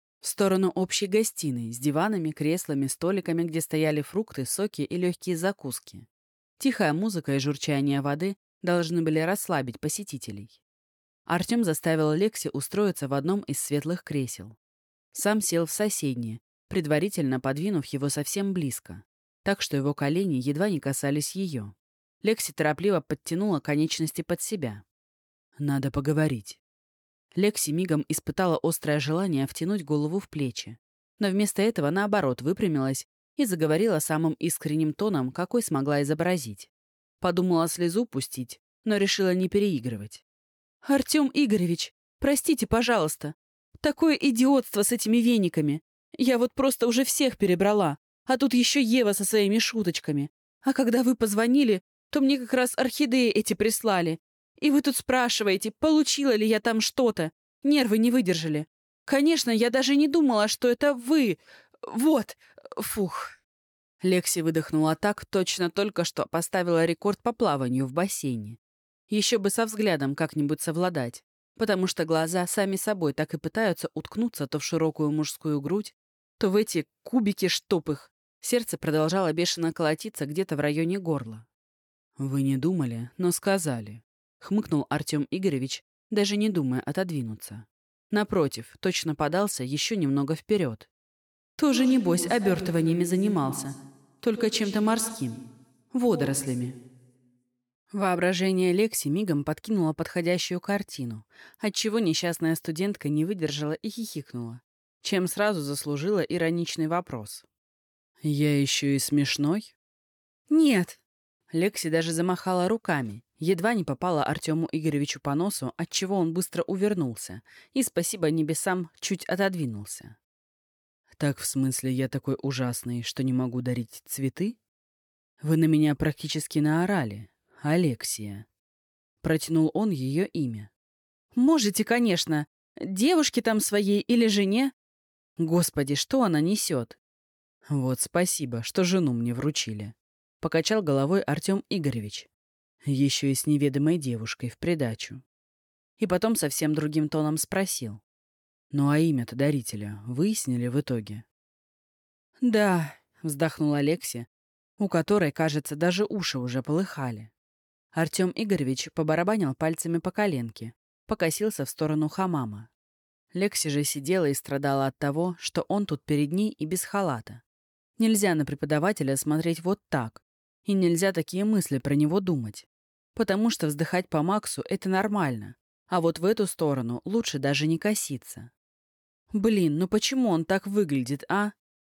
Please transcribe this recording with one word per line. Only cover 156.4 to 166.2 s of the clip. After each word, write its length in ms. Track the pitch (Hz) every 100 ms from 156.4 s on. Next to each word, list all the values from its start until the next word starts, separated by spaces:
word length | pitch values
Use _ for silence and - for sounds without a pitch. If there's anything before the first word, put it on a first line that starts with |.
| 123 123
полыхали. 680 | 131 156 196 - 131 110 110 _ _ _ _ _ _
Артём 400 | - 165 - 185
Игоревич 560 | - 220 185 131 131 -
побарабанил 600 | - 156 156 175 220 160 131
пальцами 420 | 160 165 170 170
по 140 | 190
коленке, 640 | - 208 143 117 - 113 - _ _ _
покосился 580 | 220 165 - 214 -
в 60 | 135
сторону 380 | - 156 151 151
хамама. 600 | - 190 160 120 104 113 _ _ _ _ _ _
Лекси 360 | 175 202 - 156
же 140 | 143
сидела 460 | 143 147 139 185 156
и 60 |
страдала 520 | 139 - 139 139 139 135
от 120 | -
того, 360 | 143 143 175 175
что 220 | - -
он 240 | - 202 202
тут 180 | 151
перед 260 | - 147